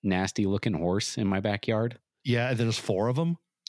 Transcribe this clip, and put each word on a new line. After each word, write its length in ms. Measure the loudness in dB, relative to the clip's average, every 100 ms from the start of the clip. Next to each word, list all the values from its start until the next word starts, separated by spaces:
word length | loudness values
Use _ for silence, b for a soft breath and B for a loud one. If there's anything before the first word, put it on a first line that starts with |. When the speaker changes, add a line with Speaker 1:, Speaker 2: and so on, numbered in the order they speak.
Speaker 1:
nasty 440 | 0 0 0 0 0
looking 260 | 2 0
horse 460 | 0 0 0 -2 -2
in 80 | 0
my 100 | 0
backyard. 580 | 0 -2 0 0 0 -4 _ _
Speaker 2:
Yeah, 260 | 0 0 0
and 80 | 0
there's 200 | 0 0
four 300 | -2 0 0
of 100 | 0
'em. 180 | 0 -2 _ _